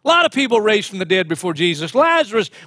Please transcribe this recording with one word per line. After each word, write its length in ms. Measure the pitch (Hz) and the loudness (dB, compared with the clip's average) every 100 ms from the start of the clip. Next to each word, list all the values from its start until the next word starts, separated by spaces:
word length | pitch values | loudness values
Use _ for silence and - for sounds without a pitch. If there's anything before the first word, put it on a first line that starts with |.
A 40 | 285 | 0
lot 180 | 339 330 | 2 2
of 60 | |
people 280 | 269 262 226 | 0 0 2
raised 300 | 214 208 - | 2 0 -2
from 80 | 190 | -6
the 80 | 170 | -2
dead 220 | 190 160 | 0 0
before 260 | 165 180 | -4 -4
Jesus. 420 | 151 175 147 160 254 | -2 -2 -2 -4 0
Lazarus 540 | 330 330 214 220 175 - | 2 2 0 -2 -4 -8